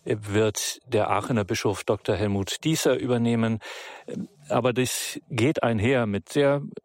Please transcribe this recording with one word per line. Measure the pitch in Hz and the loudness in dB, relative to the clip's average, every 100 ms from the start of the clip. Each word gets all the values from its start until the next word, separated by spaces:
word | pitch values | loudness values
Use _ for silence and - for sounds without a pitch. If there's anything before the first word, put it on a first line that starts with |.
| - | -4
äh, | 110 | -4
wird | 101 104 107 - - - - | 0 2 2 0 -6 -8 -2
der | 110 101 | 0 2
Aachener | 101 107 113 | 0 0 0
Bischof | 98 113 113 95 | 0 0 0 0
Doktor | - 104 - 95 | 0 -2 0 0
Helmut | 104 98 95 - | 0 0 -2 -2
Dieser | 156 160 156 127 | 0 2 2 2
übernehmen. | 123 123 117 117 113 110 - - - - - | 2 2 2 2 0 -2 -6 -14 -16 -16 -12
Ähm, | - 220 _ - | -10 -10 _ -2
aber | 123 123 | 0 2
das | 120 127 - - - - | 2 0 -2 -6 -10 -8
geht | 123 123 - | 0 2 2
einher | 120 110 117 131 110 | 0 2 2 2 2
mit | 98 - | -2 -2
sehr | 147 139 143 143 - | 2 4 2 -2 -12